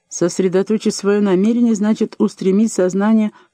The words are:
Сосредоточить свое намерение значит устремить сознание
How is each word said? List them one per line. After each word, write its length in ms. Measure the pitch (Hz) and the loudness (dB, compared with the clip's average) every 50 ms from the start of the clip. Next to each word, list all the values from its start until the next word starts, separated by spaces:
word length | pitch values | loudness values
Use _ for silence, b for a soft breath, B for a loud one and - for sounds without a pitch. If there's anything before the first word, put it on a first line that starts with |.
| _ | _
Сосредоточить 840 | _ - - 170 175 - - 185 185 170 185 196 - 220 208 - 214 196 | _ -6 -4 -4 -2 0 -2 -2 0 0 0 0 0 -2 -2 -2 -2 -4
свое 280 | - - 196 202 208 | -2 -2 0 0 2
намерение 520 | 208 202 180 180 202 220 240 240 240 233 226 | 2 2 2 2 2 2 2 2 2 0 0
значит 400 | 185 208 214 220 - 220 - - - | 0 0 0 0 0 -2 -4 -2 -2
устремить 520 | 214 196 - - 185 190 190 202 226 214 | -4 -4 -2 -2 -2 0 2 2 2 0
сознание 600 | - - 180 185 175 196 202 214 220 220 214 208 b b b b | 0 0 0 0 0 0 0 2 2 2 0 -2 b b b b